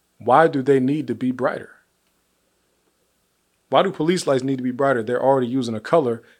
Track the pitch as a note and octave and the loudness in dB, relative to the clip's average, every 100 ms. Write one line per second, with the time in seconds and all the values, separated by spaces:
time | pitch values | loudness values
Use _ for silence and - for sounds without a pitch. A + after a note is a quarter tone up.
0 | _ _ G#2+ C3 E3 C#3+ B2+ C3+ B2+ D#3 | _ _ 2 4 4 2 2 2 2 -2
1 | B2+ A2+ B2+ B2 C3 - - - _ _ | -4 -4 -4 -2 -4 -6 -12 -20 _ _
2 | _ _ _ _ _ _ _ _ _ _ | _ _ _ _ _ _ _ _ _ _
3 | _ _ _ _ _ _ - C3 F#3+ - | _ _ _ _ _ _ -2 0 0 0
4 | D#3 F3+ D3+ C3+ C3+ C3 B2 B2 C#3 B2 | -2 -2 0 -2 0 -4 -4 -2 0 0
5 | A2 B2 B2+ C3+ A#2+ C3 A#2 A2 - E3+ | -2 0 2 2 2 -2 -4 -6 0 0
6 | B2+ A#2 - _ | 0 -4 -10 _